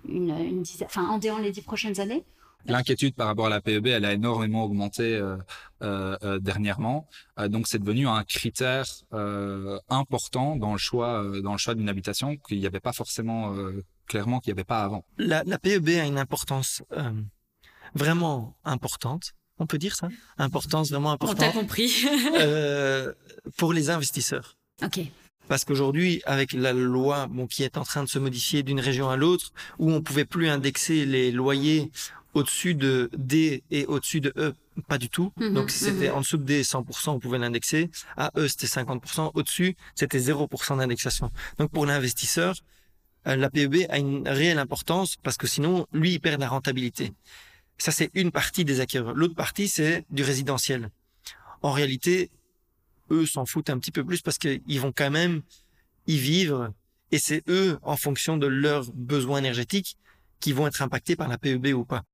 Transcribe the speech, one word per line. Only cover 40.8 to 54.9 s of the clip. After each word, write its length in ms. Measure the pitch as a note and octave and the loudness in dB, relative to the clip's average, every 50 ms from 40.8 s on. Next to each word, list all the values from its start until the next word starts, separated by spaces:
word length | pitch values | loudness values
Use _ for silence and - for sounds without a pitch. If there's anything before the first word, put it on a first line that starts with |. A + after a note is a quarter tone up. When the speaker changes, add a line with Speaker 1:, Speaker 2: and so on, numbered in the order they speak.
| C3 B2+ A#2+ A#2 - B2+ - - - A2+ - - - - - - | 2 0 0 0 0 -2 -2 -2 -2 -4 -4 -6 -10 -10 -2 -2
Speaker 3:
Donc, 140 | D3+ D3 | -2 0
pour 140 | - E3 D3 | 2 0 2
l'investisseur, 680 | C#3+ C#3+ C#3+ B2+ B2 A#2+ - - A#2 - F3 E3 F3+ F#3 - _ _ _ _ _ _ _ _ _ _ _ _ _ - | 2 2 2 2 0 -2 -2 -2 0 0 2 2 0 0 -4 _ _ _ _ _ _ _ _ _ _ _ _ _ -2
euh, 80 | C3+ | 0
la 140 | C3 C3+ C3 | 2 2 2
P 160 | C3+ D3+ C#3+ | 2 2 2
E 20 | C#3 | 4
B 100 | C#3 F3 F#3 - | 4 2 2 2
a 80 | - C#3+ | 0 0
une 320 | C#3+ C#3 C#3 C#3 C3+ C3+ | 0 0 -2 -2 -2 -2
réelle 300 | C#3 C3+ D#3 E3+ E3+ D3+ | 2 4 4 4 4 2
importance 580 | C#3 A#2+ - - - - E3 F3+ G3 F3 - - | 0 -2 -4 -6 -2 0 0 0 2 0 -4 -4
parce 200 | _ - B2+ - | _ -4 -4 -2
que 100 | - B2+ | -2 -2
sinon, 400 | - - C#3+ E3 F3+ F3+ - - | 0 2 2 2 2 2 0 -2
lui, 220 | - D#3 D#3 F3 F3+ | 0 2 2 2 2
il 60 | D#3 | 2
perd 180 | - E3+ D3 C#3 | 0 0 0 0
de 40 | |
la 80 | C3+ B2 | 0 -2
rentabilité. 600 | B2+ C3+ C3 C#3+ B2+ C3 B2+ A#2+ - - C#3 - - _ _ - - - - - - _ _ _ _ _ | -2 -2 0 -2 -2 0 -2 -4 -4 -4 -6 -6 -8 _ _ -20 -20 -20 -20 -20 -20 _ _ _ _ _
Ça, 120 | - - | -2 0
c'est 200 | D#3 - E3 D3+ - | 2 2 0 0 2
une 180 | F#3 F#3 F3 | 2 2 2
partie 320 | - - - - - - F3+ | 2 0 -2 0 2 0 2
des 160 | C#3+ C#3 B2+ | 2 4 2
acquéreurs. 360 | C3 B2+ - C3 A#2+ A2+ B2 | 0 0 0 -2 -2 -2 0
L'autre 200 | C3+ D#3+ F3 E3 | 2 2 2 2
partie, 320 | D#3+ D3+ - - - G3+ G3 | -2 -4 -4 -2 -2 -2 0
c'est 380 | - - D#3 D#3 E3+ E3+ E3 _ | 0 2 2 2 2 0 -4 _
du 120 | D#3+ C#3 C#3+ | -2 -2 0
résidentiel. 680 | C3 C#3 C3 C#3 C3 C#3 A#2+ - - C#3 B2 A2+ G#2 - _ _ _ _ _ _ - - - - - - - | 2 0 0 0 -2 -2 -2 0 0 -2 -2 -4 -8 -10 _ _ _ _ _ _ -20 -20 -20 -20 -20 -14 -4
En 100 | - C#3+ | -2 0
réalité, 580 | C3+ C#3+ C#3+ C3+ C3 C3 - F3 F3+ F#3 F3+ - _ _ _ _ _ _ _ _ _ _ _ _ _ _ _ - | 2 2 2 0 0 0 2 2 2 2 2 -2 _ _ _ _ _ _ _ _ _ _ _ _ _ _ _ 2
eux 160 | D#3 D#3+ D#3+ | 2 4 4
s'en 200 | D3 - D3 B2+ | 2 0 -2 -4
foutent 240 | - - E3 D3+ - | -2 -2 -2 -2 0
un 100 | C#3+ B2+ | -2 -2
petit 120 | - - | -4 -4
peu 120 | - E3 C#3 | -4 -4 -2
plus 180 | D#3 F3+ E3 | 0 -2 -2
parce 160 | - - C#3+ - | -2 -2 -4 0
qu'ils 420 | - D3+ C#3 - - - C3 C3+ | 0 -2 -2 -2 -4 -4 -2 -2
vont 120 | B2+ C#3 | -2 -2